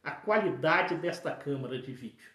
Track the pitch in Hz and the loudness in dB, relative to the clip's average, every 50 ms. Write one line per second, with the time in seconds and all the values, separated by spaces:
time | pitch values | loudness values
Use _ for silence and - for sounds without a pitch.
0 | - 151 - - - 208 208 214 196 185 131 127 135 156 165 180 185 - 175 156 | -10 -10 -8 -6 0 2 4 4 4 2 0 2 4 4 4 4 4 2 0 -2
1 | 165 170 - - - 151 139 - - 143 143 135 127 123 131 123 127 135 123 - | -2 -2 -4 -2 -4 -6 -6 -4 -4 -4 -4 -4 -4 -6 -6 -6 -8 -10 -12 -10
2 | - 107 - _ - - - | -12 -14 -14 _ -20 -20 -20